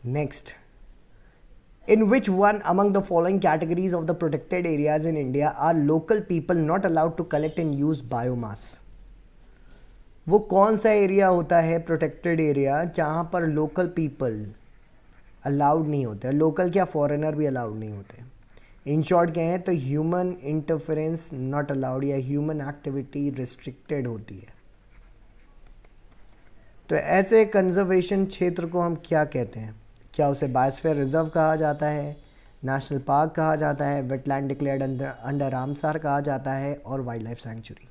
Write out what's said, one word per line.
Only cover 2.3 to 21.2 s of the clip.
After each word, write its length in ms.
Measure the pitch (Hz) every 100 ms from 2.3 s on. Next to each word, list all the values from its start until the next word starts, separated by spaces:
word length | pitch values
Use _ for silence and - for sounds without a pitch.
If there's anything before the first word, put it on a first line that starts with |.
| 185 208 208 156
among 180 | 185 202
the 80 | 196
following 360 | 196 170 175 196
categories 500 | 170 156 165 175 185 175
of 40 | 160
the 80 |
protected 520 | 170 165 151 - 180 175
areas 400 | 147 147 156 165
in 60 | 156
India 360 | 131 135 147 147
are 160 | 151
local 440 | 165 143 160 160 214 208
people 280 | 170 143 175 156
not 180 | 185 196
allowed 260 | 160 165 165
to 60 |
collect 360 | 165 147 156 156
and 120 | 160
use 280 | 143 147 151 120
biomass? 560 | 123 127 120 110 104 - - - - - - - - - - - - - - - - -
वो 100 | 202
कौन 380 | 208 185 208 214
सा 140 | 220
एरिया 380 | 214 196 196 190
होता 320 | 175 156 170
है 180 | 165 165
प्रोटेक्टेड 560 | 165 160 156 - 175 165
एरिया 440 | 156 143 139 143
जहाँ 460 | 175 160 151 160 165
पर 140 | 180 165
लोकल 400 | 151 151 185 175
पीपल 600 | 175 156 135 131 107 101 - - - - - - - - - 139
अलाउड 420 | 143 143 160 151
नहीं 160 | 147 120
होते? 260 | 104 123
लोकल 380 | 143 160 156 180
क्या, 140 | 185
फॉरेनर 500 | 180 151 143 147 156
भी 120 | 151 147
अलाउड 320 | 127 117 107
नहीं 120 | 110
होते। 320 | 104 95 - 123 - - - - - 139
In 100 | 151 151
short 280 | 180 170
कहें 280 | 165 165 180
तो 100 | 180
human 640 | 165 131 147 160 175 180 180 139
interference 680 | 156 147 160 147 156 156 165